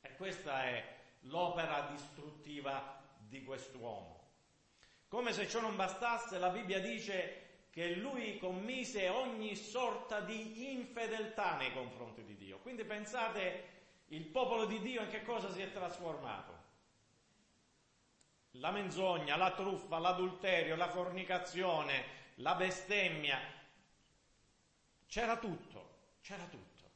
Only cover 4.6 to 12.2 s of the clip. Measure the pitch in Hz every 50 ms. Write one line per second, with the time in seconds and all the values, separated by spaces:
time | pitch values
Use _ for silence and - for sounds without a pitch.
4.6 | _ _ _ _ - - - - _ _ 196 233 247 226 190 196 202 - - 233
5.6 | 226 220 202 190 190 185 - - 240 233 233 233 - - 185 175 180 180 180 226
6.6 | 214 185 196 190 185 226 233 208 170 196 196 185 170 143 - - - - - -
7.6 | - - - 160 170 175 175 185 220 277 269 247 226 214 196 - 185 185 185 185
8.6 | 202 233 254 262 240 - - 202 190 180 196 254 262 240 226 214 214 214 202 -
9.6 | - - - 247 254 226 208 - - - 220 208 185 175 220 220 226 220 220 226
10.6 | 254 277 269 247 226 - - 233 226 220 220 220 214 220 - 214 202 180 160 139
11.6 | 135 127 120 135 123 120 - - 120 113 113 113